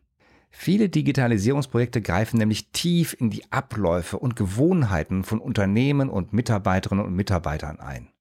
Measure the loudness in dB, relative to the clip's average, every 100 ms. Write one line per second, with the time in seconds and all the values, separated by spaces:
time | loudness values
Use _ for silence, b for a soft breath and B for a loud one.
0 | _ _ b b b -6 0 2 2 2
1 | 2 2 2 2 2 0 0 0 0 -2
2 | 0 0 2 2 2 0 -4 -4 0 2
3 | 0 -2 -4 -4 -6 -6 -4 -2 0 0
4 | -2 -6 -4 -2 -2 2 2 4 2 0
5 | 0 -2 -2 -4 -2 0 2 2 2 2
6 | 0 -2 -2 -2 0 0 2 0 0 -2
7 | 0 -2 0 -2 -2 -6 -8 -12 -14 -14
8 | -16 _